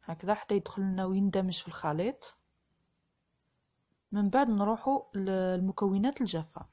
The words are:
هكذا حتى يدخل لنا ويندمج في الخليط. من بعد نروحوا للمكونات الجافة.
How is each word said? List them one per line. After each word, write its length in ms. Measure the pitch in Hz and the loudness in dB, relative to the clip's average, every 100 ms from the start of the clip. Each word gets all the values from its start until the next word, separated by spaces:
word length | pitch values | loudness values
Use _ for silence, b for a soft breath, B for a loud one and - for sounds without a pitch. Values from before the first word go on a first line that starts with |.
هكذا 320 | - 165 180 | -10 -8 0
حتى 220 | 208 - 202 | 0 2 0
يدخل 260 | - - | 0 -4
لنا 220 | 190 185 | -2 0
ويندمج 560 | 190 190 196 196 185 175 | 0 2 2 2 0 -2
في 80 | - | -8
الخليط. 680 | - 160 151 196 285 - - _ _ _ _ _ _ _ _ _ _ _ _ _ _ _ _ _ | -6 -2 0 -2 -4 -14 -20 _ _ _ _ _ _ _ _ _ _ _ _ _ _ _ _ _
من 180 | 202 202 | 0 2
بعد 180 | 240 269 | 4 4
نروحوا 680 | 214 202 220 214 214 - 202 | 2 2 0 0 -2 -2 -6
للمكونات 1040 | 190 190 185 185 190 - 202 196 226 285 | -2 0 0 0 0 0 0 2 0 0
الجافة. 460 | 220 170 160 - - | -2 -2 -6 -12 -18